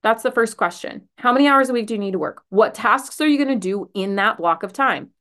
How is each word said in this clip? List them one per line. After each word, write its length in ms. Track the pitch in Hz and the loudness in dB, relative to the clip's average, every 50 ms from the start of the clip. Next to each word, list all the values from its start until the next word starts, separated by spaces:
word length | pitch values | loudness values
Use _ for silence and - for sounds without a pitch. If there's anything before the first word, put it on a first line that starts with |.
That's 220 | _ 214 226 226 - | _ 0 0 0 -2
the 80 | 262 | -4
first 260 | 247 240 226 220 - | 0 0 -2 -2 -2
question. 520 | - 208 175 - - - - - - - _ _ | -4 -4 -4 -4 -8 -14 -14 -14 -14 -20 _ _
How 160 | _ - 247 240 | _ 0 2 4
many 140 | 269 285 | 4 4
hours 220 | 285 277 269 269 254 | 6 6 4 4 2
a 40 | 254 | 0
week 140 | 240 220 | -4 -2
do 80 | 214 233 | -4 -6
you 40 | 208 | -4
need 120 | 202 196 | -4 -4
to 80 | 185 185 | -4 -4
work? 240 | 156 131 - - _ _ | -4 -6 -8 -12 _ _
What 240 | 190 196 214 - - | 2 2 2 2 2
tasks 480 | - - - 277 269 269 - - - | -2 0 2 2 2 0 -8 -6 0
are 60 | 302 | 2
you 100 | 302 294 | 2 4
gonna 200 | 277 285 269 269 | 2 2 0 0
do 340 | 226 180 185 196 202 185 - _ | -2 -2 -4 -4 -4 -6 -8 _
in 220 | 202 190 196 196 | -6 -4 -4 -2
that 220 | 202 196 220 - | 0 0 0 0
block 260 | - 165 175 165 165 - | 0 0 0 0 0 -4
of 100 | 185 - | -10 -4
time? 380 | - 277 262 190 135 131 - _ _ | -2 0 0 0 -2 -6 -16 _ _